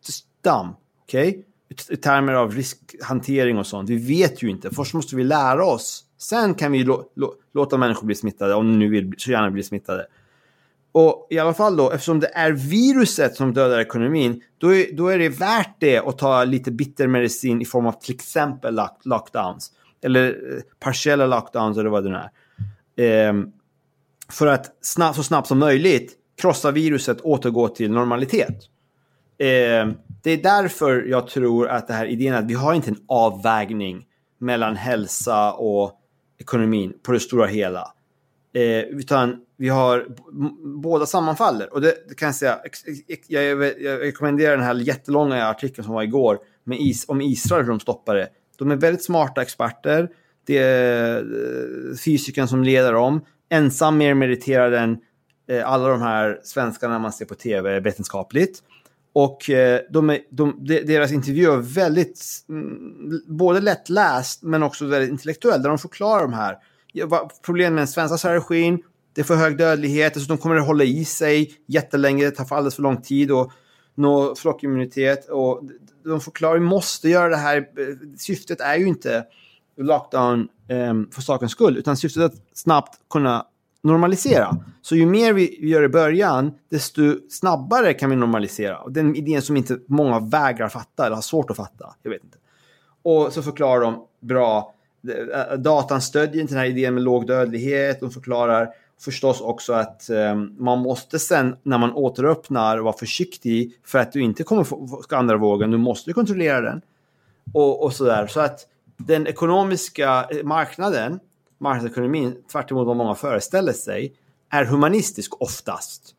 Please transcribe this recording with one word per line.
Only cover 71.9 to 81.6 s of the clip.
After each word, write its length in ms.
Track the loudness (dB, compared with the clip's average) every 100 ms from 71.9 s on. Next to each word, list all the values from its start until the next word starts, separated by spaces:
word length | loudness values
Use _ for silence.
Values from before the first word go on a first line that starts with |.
| 0 2 2
det 60 | 0
tar 140 | -2
för 120 | -6 -2
alldeles 200 | -2 -2
för 60 |
lång 200 | -2 -2
tid 300 | -2 0 2
att 180 | 2 0 -6 _ _ _
nå 400 | 0 2 4 2
flockimmunitet. 960 | -2 -4 -4 -4 -4 -4 -2 0 0 -4
Och 340 | -2 -2 -2 -8 -20 -20 _
de 160 | -8 -6
förklarar, 340 | -8 -4 0
vi 60 | 2
måste 480 | 2 2 -2 -2 2
göra 200 | 4 4
det 80 | 2
här. 300 | 0 -2 -2 -8 -8 -8 -16 -16
Syftet 420 | -8 -8 -6 -6
är 160 | -2 0
ju 100 | 0
inte 380 | 0 -2 -4 -4 _ _ _ _ -8
lockdown, 720 | 0 0 0 0 2 2 -2 _ -8
ehm, 420 | -4 -2 -2 -4
för 120 | -8
sakens 300 | -4 -2 -2
skull, 240 | 2